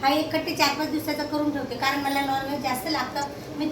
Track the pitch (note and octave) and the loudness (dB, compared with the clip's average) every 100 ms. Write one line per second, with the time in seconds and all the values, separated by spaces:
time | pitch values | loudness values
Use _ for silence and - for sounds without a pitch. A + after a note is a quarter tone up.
0 | C4+ D4+ - D#4+ F4 D#4 C#4+ C#4+ D4+ D4 | 2 4 2 0 0 2 2 2 0 0
1 | D#4 C#4+ D4 D4+ D4 C#4 B3 B3 C4+ C#4+ | -2 -2 -2 0 0 0 -4 0 0 2
2 | C4+ C#4 C#4 C4+ C4+ C#4+ C4 B3+ D#4+ C#4+ | 0 0 2 0 0 -2 -2 -2 -2 -2
3 | B3 C#4+ C#4 - - D4+ D4+ | -2 -4 -4 -6 -8 -4 2